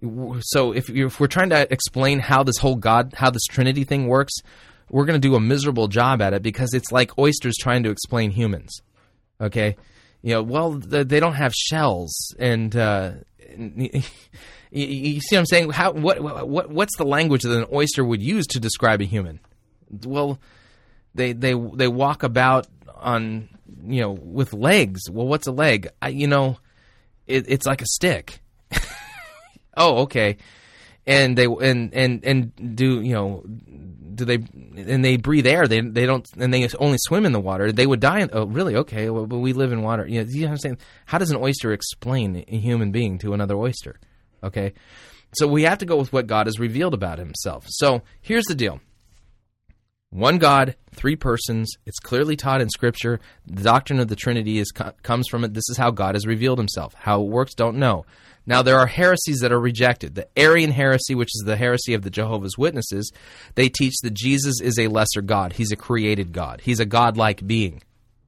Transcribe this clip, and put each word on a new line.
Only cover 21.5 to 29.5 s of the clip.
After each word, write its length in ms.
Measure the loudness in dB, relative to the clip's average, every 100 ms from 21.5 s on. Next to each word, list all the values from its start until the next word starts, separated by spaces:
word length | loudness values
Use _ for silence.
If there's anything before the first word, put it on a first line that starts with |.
they 340 | -2 -2 0 0
walk 360 | 2 0 0
about 440 | -2 2 4 2 0 -14 -20 -10
on, 540 | -2 -2 -2 -6 -10 -18 -20 -18 -6
you 160 | -2
know, 100 | -2
with 420 | -6 -8 -4 -4
legs. 560 | 0 2 4 2 -4 -10
Well, 180 | -6 -2
what's 200 | -2 -4
a 40 |
leg? 380 | 0 2 2 -2 -10
I, 80 | -8
you 180 | -2 2
know, 300 | 2 2 -2 _ _ _ _ _ _ -2
it, 180 | -2 0
it's 180 | -2 0
like 160 | -2
a 60 | -4
stick. 540 | -2 0 -2 -6 -20 _ _ -6
<laughs> 280 | -4 -4 -8 -18 -20 -20 -20 -20